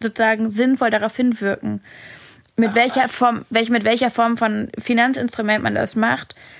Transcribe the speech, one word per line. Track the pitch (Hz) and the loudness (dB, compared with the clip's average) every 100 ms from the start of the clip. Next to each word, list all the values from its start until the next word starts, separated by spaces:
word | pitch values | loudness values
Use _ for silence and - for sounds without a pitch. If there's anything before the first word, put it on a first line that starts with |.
sozusagen | 226 - 220 220 226 | -6 0 0 2 -2
sinnvoll | 208 254 262 233 | 0 2 2 2
darauf | 214 214 - | 0 -2 0
hinwirken. | 247 226 196 - 214 208 - - - - - - _ - | 0 0 -2 -4 -4 -6 -10 -20 -20 -20 -20 -20 _ -2
Mit | 226 226 | 0 2
welcher | 247 262 247 | 2 2 0
Form, | - 247 226 - | 2 0 0 -2
welch-, | 226 233 | -2 0
mit | 240 208 | 0 2
welcher | 240 247 | 2 0
Form | - 233 233 | 0 0 2
von | 220 208 220 - | -2 -2 -6 -8
Finanzinstrument | - 233 247 262 240 - 214 214 | -2 2 2 0 -4 -4 -2 0
man | 220 | 0
das | 208 202 220 | -2 -2 0
macht, | 226 262 - - - - | 0 -2 -6 -20 -20 -20